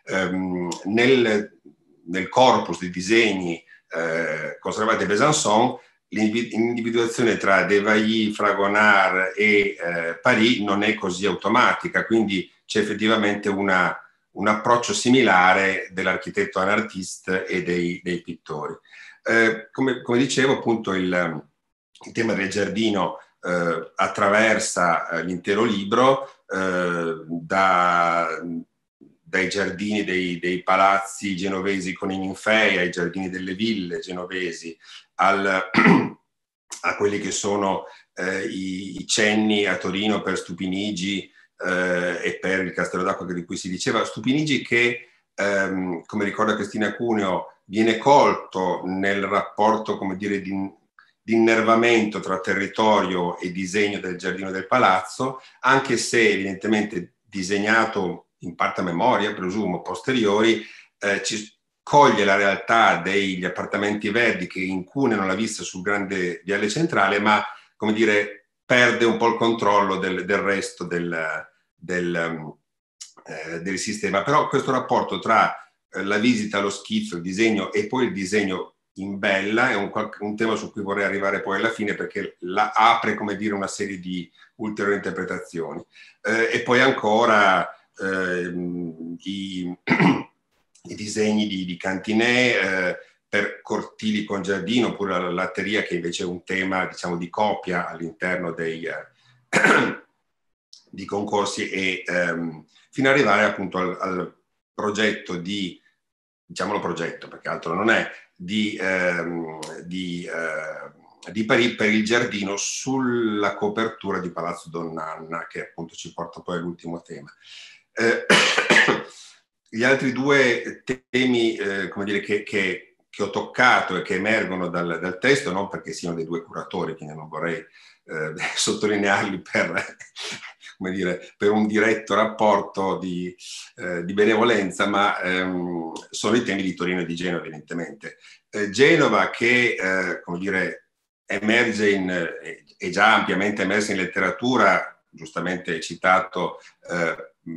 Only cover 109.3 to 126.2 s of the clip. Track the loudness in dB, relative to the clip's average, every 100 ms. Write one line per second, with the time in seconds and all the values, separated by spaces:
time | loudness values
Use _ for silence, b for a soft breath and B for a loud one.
109.3 | -6 -8 -10 -12 -14 -10 -8 -6 -8 -8
110.3 | -8 -6 -6 -8 -12 -14 -20 -20 _ -10
111.3 | -4 2 4 2 2 2 2 2 2 0
112.3 | -4 -4 -4 -6 -6 -4 -2 0 0 0
113.3 | 0 -2 -2 -4 -2 -4 -4 -6 -4 -6
114.3 | -6 -8 -8 -10 -10 -8 -8 -10 -10 -10
115.3 | -10 -10 -12 -14 -12 -14 -14 -16 -12 -12
116.3 | -12 -8 -6 -6 -10 -10 -12 -12 -18 -18
117.3 | -20 B B B B B -2 0 2 2
118.3 | 2 4 0 4 4 4 0 -4 -18 -20
119.3 | -20 _ _ _ 0 2 2 2 -2 2
120.3 | 4 4 2 -4 -12 -8 -8 _ 2 4
121.3 | 4 2 0 -4 -2 -4 -6 -4 -4 -2
122.3 | -4 -2 -2 -2 -4 -10 _ _ -6 -4
123.3 | -4 -6 2 4 4 2 -4 -2 -2 2
124.3 | 0 0 -4 -4 -2 -4 -4 -6 -2 2
125.3 | 2 0 -4 -4 -8 -10 -8 -6 -6